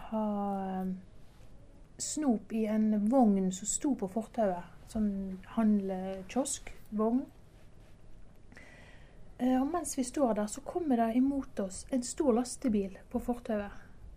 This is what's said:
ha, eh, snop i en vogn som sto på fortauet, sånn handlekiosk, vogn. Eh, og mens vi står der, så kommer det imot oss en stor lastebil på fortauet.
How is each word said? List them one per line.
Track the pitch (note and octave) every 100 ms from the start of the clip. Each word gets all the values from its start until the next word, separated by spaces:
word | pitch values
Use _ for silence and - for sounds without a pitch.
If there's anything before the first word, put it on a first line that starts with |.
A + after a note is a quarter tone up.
| -
ha, | A3 G#3+ G3+ G3+ G3 F#3+
eh, | F#3 F#3 F#3 - - - - - - - - - -
snop | - D4+ C#4+ G#3 -
i | A3 G#3+
en | G#3+ G#3+ G#3+ G#3
vogn | C4+ A3 G3 F#3
som | F#3 -
sto | - D4 B3
på | F#3+
fortauet, | A3+ A3 - G3+ F3 - - -
sånn | A3+ G#3 G3 F#3+ F#3 - -
handlekiosk, | G#3+ G#3 G3 F#3 F#3+ F#3+ F#3 A#3+ D4 - - - -
vogn. | G#3 A3 B3+ - - - - - - - - - - - - - - - - - - - - - -
Eh, | B3+ B3+
og | C#4
mens | F4 - -
vi |
står | B3 D#4 B3+
der, | G#3 G#3
så | - -
kommer | F4+ D#4+ A#3+
det | A3+ A#3+
imot | C4+ C#4 - -
oss | F#3+ - -
en | C4
stor | B3 - D4
lastebil | G#3+ - - B3+ G#3 F#3+ - -
på | A#3+
fortauet. | - A#3+ - G#3 G3+ - - - -